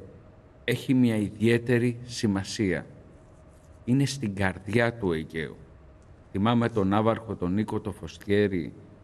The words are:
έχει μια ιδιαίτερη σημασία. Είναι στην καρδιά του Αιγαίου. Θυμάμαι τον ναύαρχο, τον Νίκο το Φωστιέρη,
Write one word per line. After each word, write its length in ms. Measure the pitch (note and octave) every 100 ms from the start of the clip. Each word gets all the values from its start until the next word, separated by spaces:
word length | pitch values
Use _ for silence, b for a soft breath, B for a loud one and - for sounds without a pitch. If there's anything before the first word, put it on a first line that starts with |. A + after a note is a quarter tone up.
| - - - - - -
έχει 300 | - A#2+ -
μια 220 | B2+ B2 A2
ιδιαίτερη 800 | G2 G#2 A2 A#2+ A#2+ A#2+ B2 A#2
σημασία. 840 | - - G#2+ F#2+ F#2+ - G2 D#2 - - - - - - - - - -
Είναι 200 | - C3+ C3+
στην 280 | - A2
καρδιά 600 | G2 F#2+ F2 - A#2 A#2
του 180 | A#2 G2
Αιγαίου. 440 | D#2+ D2+ D#2+ C#2 G1+ - - - - - - -
Θυμάμαι 380 | G2 A2 A#2+ A#2
τον 200 | A2+ F#2+
ναύαρχο, 460 | G#2 A2 G#2+ G#2
τον 180 | F#2+ F2
Νίκο 260 | G2 A2 G#2+
το 120 | G#2
Φωστιέρη, 800 | F#2+ D#2 - - G2+ G#2 F#2 C2+ - - -